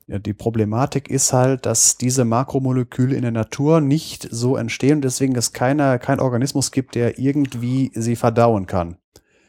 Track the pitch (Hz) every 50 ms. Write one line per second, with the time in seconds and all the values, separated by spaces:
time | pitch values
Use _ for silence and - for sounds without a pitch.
0 | _ - 107 98 101 104 101 - - 117 110 113 107 104 107 117 139 - - 139
1 | - - 135 135 - - - 127 127 131 135 127 - 110 113 - - - - -
2 | - 127 127 135 123 113 113 123 135 - - 135 131 127 127 131 123 123 - -
3 | 127 131 135 120 123 120 117 113 107 - - - 139 151 160 165 147 135 143 160
4 | - - - - - - 113 113 120 127 131 - 117 113 - - - 135 151 151
5 | 131 131 127 - 139 131 131 120 113 - - - 127 127 143 151 143 135 127 120
6 | - - 135 131 131 131 123 113 131 139 - 143 131 - - 135 127 - - 120
7 | 120 113 - - 131 139 139 151 143 131 - 117 120 123 131 135 135 - - 113
8 | 113 117 120 117 - 120 110 117 117 117 113 101 95 - - 90 87 85 85 -
9 | _ _ _ - _ _ _ _ _